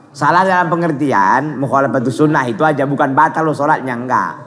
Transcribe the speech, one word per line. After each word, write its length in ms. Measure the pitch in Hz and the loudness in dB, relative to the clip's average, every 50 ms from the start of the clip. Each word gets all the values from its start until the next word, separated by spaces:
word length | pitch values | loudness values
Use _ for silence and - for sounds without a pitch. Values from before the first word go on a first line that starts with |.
| - - - | -20 -20 -8
Salah 320 | - 151 147 165 175 190 190 | -2 0 2 2 4 2 2
dalam 240 | 185 180 180 160 | 2 2 2 0
pengertian 880 | 175 170 170 160 147 127 151 135 117 101 95 95 113 131 147 156 143 123 | 0 -2 -2 -2 -2 -2 -2 0 2 2 2 4 2 2 0 -2 -6 -4
mukhalafatu 480 | 139 131 131 135 139 135 117 135 117 135 | -4 0 0 0 0 0 0 -2 -2 -2
sunnah 400 | 120 - 151 151 156 147 131 123 | 0 2 2 2 2 0 -2 -2
itu 160 | 110 98 156 | -2 0 0
aja, 240 | 156 147 135 135 143 | 0 2 0 -2 -2
bukan 240 | 139 127 147 135 | 0 0 0 0
batal 320 | 135 143 156 160 160 165 160 | 4 2 2 2 2 -2 -2
lo 80 | 156 | -2
sholatnya, 420 | 143 - 143 151 156 - 123 131 123 | -2 -2 0 0 0 0 -2 -6 -8
enggak. 380 | 117 123 127 120 107 92 82 - - - | -6 -4 -2 -2 -2 -2 -2 -6 -12 -16